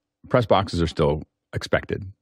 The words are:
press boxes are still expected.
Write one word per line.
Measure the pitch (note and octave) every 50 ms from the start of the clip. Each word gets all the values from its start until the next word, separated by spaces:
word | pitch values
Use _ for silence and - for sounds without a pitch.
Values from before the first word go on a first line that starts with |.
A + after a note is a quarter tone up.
| _ _ _ _ - -
press | - B2+ A#2
boxes | - A2 F#2+ G2+ - - E2+
are | E2+
still | D#2+ - - D#2+ D2 D2 D#2 - - _ _ _ _ -
expected. | - - - - - - - - - G2 F#2+ - _